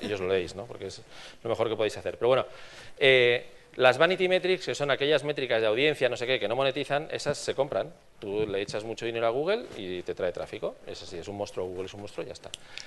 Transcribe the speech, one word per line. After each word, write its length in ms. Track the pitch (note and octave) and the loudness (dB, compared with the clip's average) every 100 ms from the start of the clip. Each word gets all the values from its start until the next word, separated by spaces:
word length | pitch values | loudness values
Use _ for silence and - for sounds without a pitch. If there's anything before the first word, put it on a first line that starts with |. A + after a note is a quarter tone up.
y 120 | G2+ | -6
os 80 | G2+ | -2
lo 60 | F#2 | 0
leéis, 280 | F#2+ E2 F#2 | 0 0 -6
¿no? 100 | A#2+ | -12
Porque 200 | - G2 | -10 -10
es 140 | - - - - - | -12 -16 -18 -18 -10
lo 60 | A#2 | -4
mejor 200 | A2 A2+ | 0 0
que 60 | G#2+ | 0
podéis 220 | G#2+ G2 | 0 -2
hacer. 200 | F#2 - | -6 0
Pero 100 | A#2 | 4
bueno, 160 | B2+ - - - - - - | 4 2 -6 -16 -16 -16 2
eh, 480 | C3+ C3 A#2+ A#2+ - - - - | 6 8 6 4 -2 -16 -12 4
las 220 | B2+ B2 | 6 8
vanity 300 | E3 F#3 F3+ | 4 4 2
metrics, 360 | F#3 F3+ F3+ - | 2 2 0 -2
que 80 | B2 | -2
son 160 | C#3+ | 0
aquellas 320 | B2+ C#3+ D3 | 2 2 2
métricas 360 | C#3+ D3 B2 A2+ | 2 -2 0 2
de 80 | A2 | 4
audiencia, 400 | A2+ D3+ D3 B2 | 4 2 2 0
no 80 | A#2 | 0
sé 120 | A#2+ | 0
qué, 120 | B2+ | 2
que 80 | G2+ | 2
no 80 | B2 | 2
monetizan, 540 | C3+ C3+ C3+ C#3+ D#3 | 2 0 0 -2 -2
esas 280 | B2 D3+ C#3+ | -4 -4 -2
se 160 | - A2 | -2 0
compran. 360 | C#3+ G2 D3 - - - | 0 0 -2 -8 -20 -12
Tú 260 | G#2 G#2 G#2+ | -4 -2 0
le 140 | G2 | 0
echas 220 | G#2 A2 A2+ | -2 -4 -6
mucho 200 | A2 A#2 | -6 -4
dinero 200 | A#2 A2+ | 0 0
a 60 | |
Google 340 | B2 D#3+ A3+ B3+ - | 2 0 -2 -4 -10
y 280 | F2+ F2+ | -6 -6
te 100 | F2+ | -6
trae 180 | F2+ F#2 | -2 -2
tráfico. 440 | E2+ - G#2 F#3+ C4 - | -2 -6 -6 -6 -8 -12
Es 140 | - | -12
así, 160 | F2 F2+ | -10 -10
es 100 | E2 | -8
un 80 | G2+ | -6
monstruo, 300 | G2+ - F#2 | -6 -4 -6
Google 220 | F2+ F#2+ | -6 -8
es 60 | G2+ | -10
un 60 | |
monstruo, 240 | G2+ - D#3 | -10 -10 -10
ya 60 | |
está. 160 | - - - - - | -12 -14 -16 -14 -14